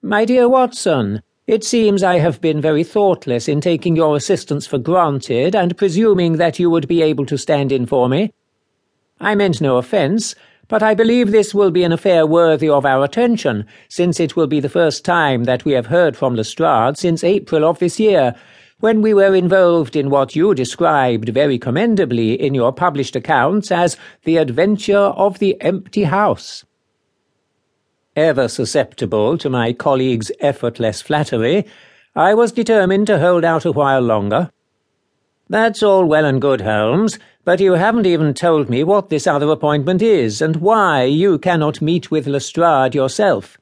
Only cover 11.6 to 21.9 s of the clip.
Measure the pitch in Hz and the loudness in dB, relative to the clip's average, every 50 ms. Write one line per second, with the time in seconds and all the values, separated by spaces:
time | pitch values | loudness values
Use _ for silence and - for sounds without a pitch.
11.6 | 202 190 160 180 180 170 165 156 - 202 180 165 160 156 160 170 170 160 156 143 | 0 2 2 0 0 0 0 0 0 2 2 4 4 4 4 4 4 4 2 2
12.6 | 156 156 147 143 135 143 135 131 139 139 - 220 240 240 233 - - 147 117 104 | 2 2 0 2 2 2 2 2 0 0 0 0 0 0 0 0 -2 -4 -4 -4
13.6 | 104 - - - _ _ - - 175 175 165 - 170 147 - - 160 139 143 147 | -6 -10 -16 -20 _ _ -4 -2 -2 -2 0 0 -2 -2 0 -2 -2 0 0 -2
14.6 | 135 143 - 175 170 160 135 - _ - 175 175 160 143 131 120 120 123 127 123 | -4 -2 0 0 0 0 0 -4 _ -2 0 0 2 0 0 0 0 -2 -2 -2
15.6 | - 151 143 127 117 110 143 175 180 156 131 - - 131 123 113 110 - - - | 0 -2 -2 -2 -2 0 0 2 2 2 0 -2 -4 -2 -2 -2 -4 -6 -4 -2
16.6 | 160 160 143 117 113 127 147 - - 180 165 151 - 170 196 202 - - - 156 | 0 0 2 2 2 0 -2 -2 -2 -2 -2 0 0 0 0 -2 -2 -2 -2 0
17.6 | 151 160 170 - 180 175 - - 220 214 196 170 135 123 - - - - - - | 0 0 0 0 -2 -4 -2 0 0 2 2 2 2 0 -2 -6 -16 -20 -20 -20
18.6 | - _ _ _ - 220 226 220 214 220 214 202 196 196 190 190 180 175 185 190 | -20 _ _ _ -2 0 0 2 2 2 4 4 4 4 4 2 2 2 2 4
19.6 | 185 175 170 170 156 117 - 156 135 139 139 139 135 131 - 151 165 208 202 - | 4 4 4 2 0 -2 -2 -4 -2 0 0 0 0 0 0 0 0 0 2 0
20.6 | - - - - 170 165 156 147 135 127 120 113 110 113 107 127 147 147 135 120 | -2 -6 -4 -2 0 0 2 2 2 2 0 -2 -4 -4 -2 0 0 0 0 -2
21.6 | - - 120 156 220 240 | -4 -4 -2 -2 0 0